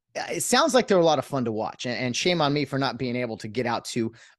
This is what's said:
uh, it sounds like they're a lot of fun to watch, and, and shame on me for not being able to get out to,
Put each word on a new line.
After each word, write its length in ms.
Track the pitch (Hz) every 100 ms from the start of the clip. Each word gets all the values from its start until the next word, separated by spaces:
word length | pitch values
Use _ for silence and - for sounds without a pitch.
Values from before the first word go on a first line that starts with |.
| _ -
uh, 60 | -
it 140 | 165
sounds 300 | - 247 311
like 140 | 240 -
they're 100 | 190
a 80 | 165
lot 140 | 147
of 60 | -
fun 200 | 135 117
to 80 |
watch, 320 | 107 104 - 127
and, 120 | 117
and 180 | 127 120
shame 260 | 180 175
on 120 | 143
me 120 | 147 139
for 120 | 139
not 200 | 135 117
being 180 | 131 123
able 220 | 120 110
to 100 | 110
get 180 | 110 117
out 200 | 113 -
to, 260 | 117 113 - -